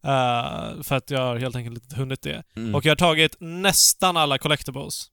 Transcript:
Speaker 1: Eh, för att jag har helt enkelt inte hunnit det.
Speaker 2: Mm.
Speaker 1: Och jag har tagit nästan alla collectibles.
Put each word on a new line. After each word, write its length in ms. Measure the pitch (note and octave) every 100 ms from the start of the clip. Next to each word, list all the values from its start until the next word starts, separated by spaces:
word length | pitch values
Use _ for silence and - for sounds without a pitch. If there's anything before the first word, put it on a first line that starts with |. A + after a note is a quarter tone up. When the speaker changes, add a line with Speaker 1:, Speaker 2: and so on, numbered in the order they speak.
| C3+
Speaker 1:
Eh, 760 | C3+ B2 A#2+ A#2+ - A2 -
för 120 | D3 C3+
att 140 | -
jag 80 | C#3
har 180 | B2+ A#2+
helt 180 | B2+ B2
enkelt 280 | A#2 A#2
inte 120 | _ -
hunnit 260 | C3 C3
det. 220 | D3+ - - -
Speaker 2:
Mm. 200 | A2+ B2
Speaker 1:
Och 100 | D3+
jag 60 |
har 40 | D3+
tagit 400 | F3 D#3 D#3+ -
nästan 800 | E3 E3+ G3 - - - F#3 E3+
alla 200 | D3+ C#3
collectibles. 720 | D#3 D3+ - C3+ C#3+ - -